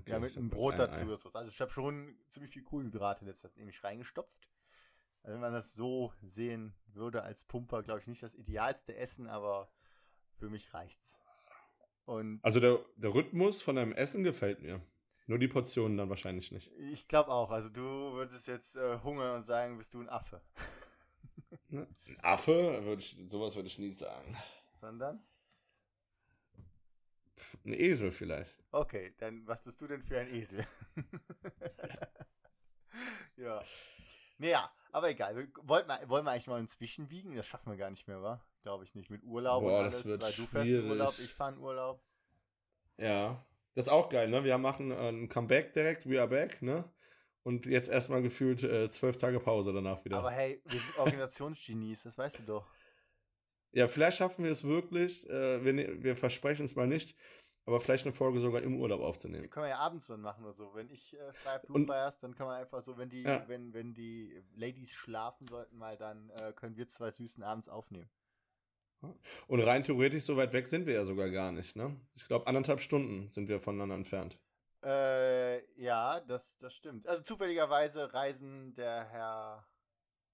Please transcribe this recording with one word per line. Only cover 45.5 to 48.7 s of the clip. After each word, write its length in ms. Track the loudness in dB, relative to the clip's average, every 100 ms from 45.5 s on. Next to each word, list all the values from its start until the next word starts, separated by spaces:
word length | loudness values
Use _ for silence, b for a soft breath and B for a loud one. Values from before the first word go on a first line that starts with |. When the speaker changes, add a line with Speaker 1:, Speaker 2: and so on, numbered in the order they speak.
| 6 4
Speaker 1:
direkt, 360 | 2 2 2 2
we 100 | 4
are 100 | 4
back, 340 | 4 2 -2
ne? 220 | -2 -2 -4 _ b b b b
Und 200 | -2 -2 4
jetzt 220 | 4 6
erstmal 340 | 2 4 2
gefühlt, 400 | 2 4 4 4
äh, 260 | 4